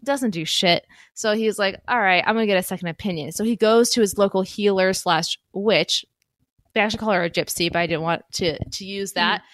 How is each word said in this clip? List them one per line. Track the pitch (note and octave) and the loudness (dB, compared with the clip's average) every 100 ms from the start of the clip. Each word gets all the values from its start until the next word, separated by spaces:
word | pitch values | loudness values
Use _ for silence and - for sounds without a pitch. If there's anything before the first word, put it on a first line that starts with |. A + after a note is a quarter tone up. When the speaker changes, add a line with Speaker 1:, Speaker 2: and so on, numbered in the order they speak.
Speaker 1:
doesn't | A3+ C#4 B3 | -4 -2 -2
do | E3 | -4
shit. | D#3 - F#3 E3+ - - - | -4 0 2 2 -2 -20 -20
So | - A3 | -6 -2
he's | A3 A3 G3+ | 0 0 0
like, | G3 - - | -2 -2 -4
"All | A#3+ | 0
right, | G3 F3+ - | 2 2 2
I'm | |
gonna | A3 G#3+ | 2 2
get | F#3+ | 2
a | |
second | F3+ F#3 F3 | 0 -6 -8
opinion." | D#3+ G#3 E3 C#3+ | -6 -6 -6 -6
So | - | -4
he | A3 A#3 | -2 2
goes | G#3+ A#3 A#3+ | 4 6 4
to | B3 | 4
his | G3+ - | 0 2
local | G3 F#3+ | 0 2
healer | F#3+ - G3+ F#3+ F#3 | -2 0 0 2 2
slash | F#3+ F#3 D#3+ E3+ - _ | 0 0 0 0 -8 _
witch. | F#3+ G#3 E3 F3 - - _ _ _ _ _ _ | -4 2 2 2 -4 -6 _ _ _ _ _ _
They | A3 | -2
actually | G#3 A3 | 0 -2
call | A3 | 0
her | F3+ | 0
a | E3+ | 0
gypsy, | E3+ D3+ - E3+ | -2 -4 -2 -2
but | E3+ | -2
I | E3+ | -2
didn't | D#3+ | -2
want | D#3+ E3+ - | -2 -4 -6
to, | - F3+ D3 | -4 -4 -4
to | - - | -8 -10
use | F#3+ G3 G3 | -10 -8 -6
that. | F3 F3 G#3+ | -2 0 -2
Speaker 2:
Mm-hmm. | - | -6